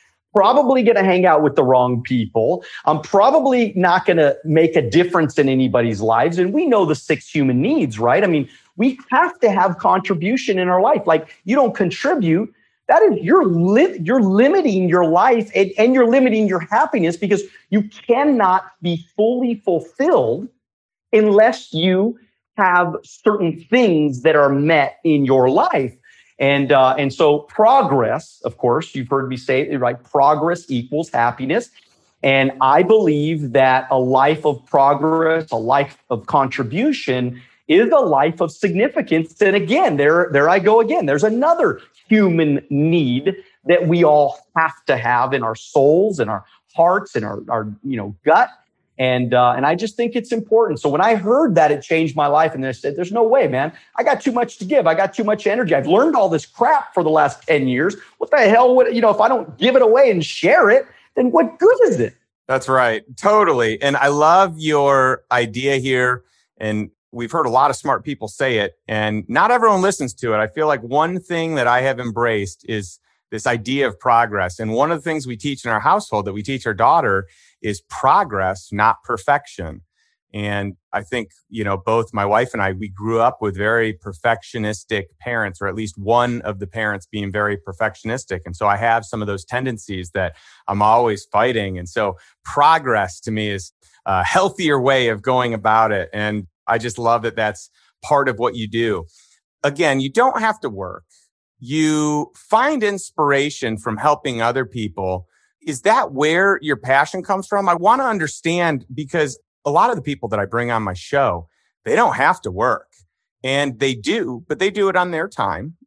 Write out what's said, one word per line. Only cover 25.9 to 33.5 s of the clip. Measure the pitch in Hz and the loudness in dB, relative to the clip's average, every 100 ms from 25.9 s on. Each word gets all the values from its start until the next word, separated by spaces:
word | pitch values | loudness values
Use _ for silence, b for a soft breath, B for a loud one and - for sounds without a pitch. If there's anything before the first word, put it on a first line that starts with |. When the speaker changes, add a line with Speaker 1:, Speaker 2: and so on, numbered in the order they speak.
| - _ b b b | -8 _ b b b
Speaker 1:
And, | 139 143 135 | 0 0 2
uh, | 139 131 135 | 4 4 2
and | 139 | -2
so | 131 156 147 | 2 2 2
progress, | - - 214 269 202 139 110 127 - _ | -2 2 4 4 2 0 0 -2 -8 _
of | 127 - | -10 -4
course, | 123 131 165 | 0 0 -2
you've | 135 123 | -8 -4
heard | 139 131 | -4 -4
me | 127 | -6
say | - 131 147 | -2 -2 -2
it, | 139 | -2
right? | 123 127 | -2 -4
Progress | _ 147 139 151 160 175 - | _ 2 2 2 0 -4 -6
equals | 123 123 147 165 | -6 -4 -6 -4
happiness. | 131 117 - 131 190 240 _ b b b b | -2 -2 -2 -4 -4 -4 _ b b b b
And | 135 135 135 135 | 0 2 0 0
I | 131 147 | 2 4
believe | 185 220 185 147 151 160 143 | 4 4 2 0 -2 -4 -2